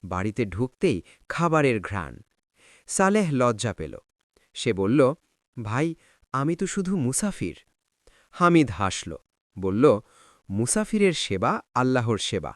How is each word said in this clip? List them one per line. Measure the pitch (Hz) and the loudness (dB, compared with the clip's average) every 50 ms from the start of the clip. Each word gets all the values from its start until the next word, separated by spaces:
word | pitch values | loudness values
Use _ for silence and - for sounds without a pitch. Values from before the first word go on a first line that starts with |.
| - | -10
বাড়িতে | 90 90 90 95 110 107 - 120 | -6 -6 -4 -4 -4 -2 -4 -4
ঢুকতেই | 101 87 95 123 127 _ _ - 180 120 85 - - - _ _ _ | -4 -2 -6 -6 -6 _ _ 0 0 0 -2 -6 -12 -20 _ _ _
খাবারের | - - 165 170 156 156 147 135 120 107 | -4 -2 0 2 2 4 4 4 2 0
ঘ্রাণ। | 87 - 104 101 82 67 60 - - _ _ _ _ _ _ _ _ _ - _ _ | -4 -6 -8 -8 -8 -8 -12 -18 -20 _ _ _ _ _ _ _ _ _ -20 _ _
সালেহ | - - - 190 190 202 214 202 165 | -8 0 2 2 4 4 2 2 2
লজ্জা | 143 127 127 120 117 104 - 113 95 | 2 2 2 2 2 0 -2 -4 -4
পেল। | - 80 71 50 - _ _ _ _ _ _ _ _ _ _ _ | -6 -10 -12 -12 -16 _ _ _ _ _ _ _ _ _ _ _
সে | - - 127 107 | -4 -2 -2 0
বলল, | 92 98 98 123 151 135 123 156 _ _ _ _ _ _ _ _ - 113 | 2 2 2 4 4 4 4 2 _ _ _ _ _ _ _ _ -10 -8
"ভাই, | 104 107 127 156 170 160 _ _ _ _ _ _ _ | -4 -2 -2 -2 -2 -4 _ _ _ _ _ _ _
আমি | - 131 139 151 175 | -4 -2 -2 -2 -2
তো | 165 202 | -2 -4
শুধু | 185 - - 92 90 95 | -4 -4 -4 -4 -2 -2
মুসাফির।" | 185 131 120 131 - - 104 92 - - 87 - - _ _ _ _ _ _ _ _ _ _ _ _ _ _ | -2 -2 -2 -2 -2 -2 -4 -4 -4 -8 -8 -8 -12 _ _ _ _ _ _ _ _ _ _ _ _ _ _
হামিদ | _ - 180 175 170 165 151 117 | _ 2 4 6 6 6 4 4
হাসল, | 98 92 101 95 - - - 90 76 - _ _ _ _ _ _ _ 98 | 0 -2 -2 -2 -2 -4 -8 -10 -12 -14 _ _ _ _ _ _ _ -4
বলল, | 92 95 95 107 135 151 110 101 - _ _ _ _ _ _ _ _ - | -4 -2 2 4 6 4 4 4 -2 _ _ _ _ _ _ _ _ -6
"মুসাফিরের | 98 101 117 123 - 214 214 - - 214 202 190 165 | -4 -2 -2 0 0 -2 -2 -2 0 2 2 2 2
সেবা | - - - 101 92 98 127 190 220 - _ _ | 0 -4 -4 -2 -2 0 0 -2 -2 -6 _ _
আল্লাহর | 123 127 127 127 127 117 113 113 | 0 2 2 2 2 2 0 -2
সেবা।" | 98 - - - 95 76 65 55 | -2 -2 -4 -4 -4 -6 -6 -12